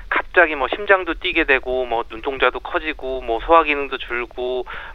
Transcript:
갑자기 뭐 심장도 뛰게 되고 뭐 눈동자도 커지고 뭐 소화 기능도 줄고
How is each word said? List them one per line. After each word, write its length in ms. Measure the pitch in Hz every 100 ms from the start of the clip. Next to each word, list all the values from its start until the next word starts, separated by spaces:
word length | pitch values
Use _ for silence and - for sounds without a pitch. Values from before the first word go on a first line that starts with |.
| -
갑자기 480 | - - 190 165 151
뭐 140 | 131
심장도 420 | - 208 190 175 156
뛰게 280 | 185 165
되고 420 | 143 135 127 127 123
뭐 200 | 117 113
눈동자도 520 | 113 135 135 127 127
커지고 580 | - 175 156 147 131 131
뭐 220 | 120 113
소화 220 | - 165
기능도 340 | 151 143 139 131
줄고 680 | - 120 120 - 123 127 120 - -